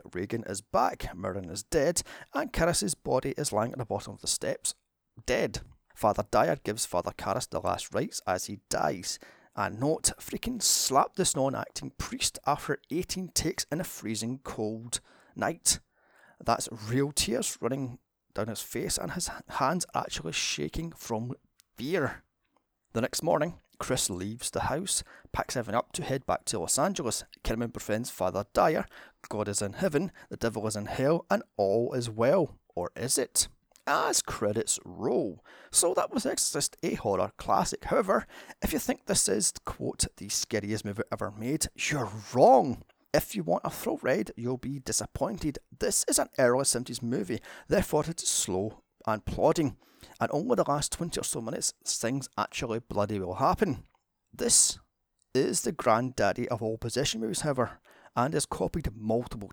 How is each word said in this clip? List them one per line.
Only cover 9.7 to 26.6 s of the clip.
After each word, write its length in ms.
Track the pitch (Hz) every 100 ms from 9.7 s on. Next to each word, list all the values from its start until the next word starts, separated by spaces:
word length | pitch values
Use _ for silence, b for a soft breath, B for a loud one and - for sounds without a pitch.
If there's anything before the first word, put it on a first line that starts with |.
| 104
note, 320 | 135 160 - -
freaking 420 | - - - 247
slapped 540 | - - - 135 - -
this 180 | 180
non-acting 580 | - 135 120 - - 139 -
priest 400 | - 254 - - -
after 320 | 147 - 147 -
eighteen 380 | 160 180 - 185
takes 380 | - 160 - -
in 80 | -
a 40 |
freezing 560 | 170 - 107 107 113 131
cold 560 | - - 107 113 117 - - b b b
night. 440 | 104 170 - - - b b b b b
That's 260 | - 117 - 113 107
real 240 | 123 139
tears 460 | - - - - -
running 380 | 117 135 131 120 _ _ _
down 140 | - 107
his 140 | 104
face, 340 | - 120 95 -
and 160 | -
his 160 | 180 -
h-, 280 | - - -
hands 280 | 131 175 -
are 80 | -
actually 300 | - - 165
shaking 600 | 156 - - 76 - 82
from 420 | 80 - 113 120 - _ _ _ -
fear. 460 | 123 185 135 - - _ _ _ _ _ _
The 80 | 117
next 220 | 120 -
morning, 360 | 160 156 160 - _ -
Chris 320 | - 127 -
leaves 400 | 90 98 117 -
the 120 | -
house, 400 | 87 139 190 - - B B
packs 240 | - - 131
everything 220 | 117 110
up 140 | -
to 100 | -
head 240 | 151 135 -
back 180 | - -
to 120 |
Los 200 | 113